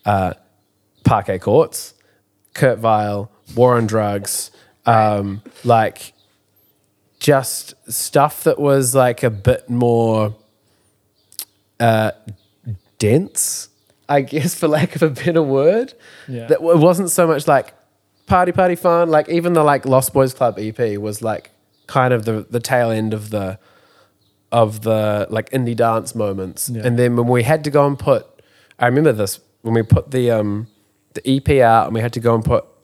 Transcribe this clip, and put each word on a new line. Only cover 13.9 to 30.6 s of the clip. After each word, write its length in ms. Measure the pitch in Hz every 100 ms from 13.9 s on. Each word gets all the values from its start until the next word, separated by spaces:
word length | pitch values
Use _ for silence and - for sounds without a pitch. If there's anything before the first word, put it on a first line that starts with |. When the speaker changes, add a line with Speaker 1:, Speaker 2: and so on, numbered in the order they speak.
| _ -
Speaker 1:
I 120 | 143
guess, 340 | 131 147 175
for 140 | - 160
lack 260 | 151 180 151
of 60 |
a 80 | 165
better 320 | 127 175 165
word. 520 | 147 135 151 214 269 _ - - -
Speaker 2:
Yeah. 180 | 123 117
Speaker 1:
That 120 | 160
w-, 120 | 165 170
it 20 |
wasn't 320 | 165 175 180
so 160 | - 170
much, 200 | 147 147
like, 260 | 139 - _ _ _ _ _ -
party, 260 | 185 180
party, 220 | 185 185 175
fun. 340 | 180 170 170
Like, 180 | 156 156
even 240 | 170 175
the, 100 | 170
like, 200 | 151 139
Lost 280 | 135 131 131
Boys 200 | 139 131
Club 240 | - 120 95
E 140 | 107
P 240 | 107 113 104
was, 240 | 107 104
like, 280 | 113 104 - _ _ _ -
kind 260 | 139 127
of 100 | 123
the, 220 | 110 110 -
the 120 | 120
tail 300 | - 127 117
end 220 | 110 110
of 160 | 107 107
the, 280 | 104 95 98 _ _ _ _ _ _ _ _ _
of 300 | 117 110 107
the, 440 | 113 110 107 104 98
like, 200 | 110 -
indie 260 | 131 120 117
dance 380 | 117 113 -
moments. 540 | 117 104 95 92 - -
Speaker 2:
Yeah. 140 | 117
Speaker 1:
And 140 | 123 120
then 180 | 123 120
when 100 | 120
we 140 | 123
had 220 | 117 156
to 60 | 147
go 160 | 143 143
and 120 | 135
put, 280 | 147 123 - _ _ _ _ -
I 80 | 123
remember 260 | 127 156
this, 280 | 107 98 - _ _
when 120 | 113
we 80 | 113
put 280 | 110 - 143
the, 180 | 131 123
um, 380 | 113 104 101